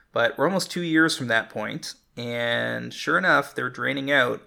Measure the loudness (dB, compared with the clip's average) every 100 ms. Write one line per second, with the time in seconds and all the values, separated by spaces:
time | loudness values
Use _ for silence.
0 | _ 0 0 2 0 2 -2 -4 2 4
1 | 4 2 0 0 0 -6 -6 -8 -10 -14
2 | _ -12 -6 -4 -2 0 -2 -4 -8 -8
3 | -2 0 4 2 2 -4 -6 -4 -4 -2
4 | 2 2 2 0